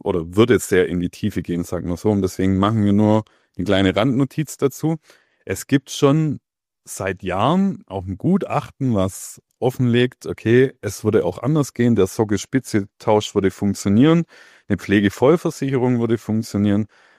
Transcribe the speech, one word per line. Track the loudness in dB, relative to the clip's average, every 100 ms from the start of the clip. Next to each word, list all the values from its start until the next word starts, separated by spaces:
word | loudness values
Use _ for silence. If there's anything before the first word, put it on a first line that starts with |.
oder | -4 -4 -2
würde | 2 4
jetzt | 4 4
sehr | 2 2
in | -2
die | -6
Tiefe | -6 -6 -6
gehen, | -6 -6
sagen | -4 -6 -6
wir | -4
so, | -2
und | 0
deswegen | -2 -2 0 2
machen | 2 2
wir | 2
nur | 2 4 2 -2 _ _ -10
eine | 0
kleine | 2 2
Randnotiz | 2 0 0 -2 -4 -8 -2
dazu. | -4 -2 -6 -6 _ _ _ _
Es | -10 -10 -2
gibt | -2 -2
schon | 0 2 2 0 -6 _ _ _ _ -20
seit | -8 -6 -6
Jahren | -6 0 0 2 0 -4 -10
auch | -10 -8
ein | -6
Gutachten, | -2 -2 -2 -6 -6 _ -2
was | 0 -2 -4 -18 -20 _ _
offenlegt, | -4 0 0 2 2 -2
okay, | -12 -6 2 4 4 0
es | -10 -4
würde | 0 2 0
auch | -4
anders | -2 0 -2
gehen, | 0 2
der | 4 2
Sockelspitze-Tausch | 0 -2 -2 -2 -4 -2 -4 -4 _ 0 2 2
würde | -2 -2
funktionieren, | -2 -4 -2 0 4 6 4 0 -12 -20 _ _
eine | -6
Pflegevollversicherung | 0 2 2 2 2 2 -2 -6 -4 -2 0 0
würde | 0 -2
funktionieren, | -2 -4 -2 -2 0 0 -2 _ _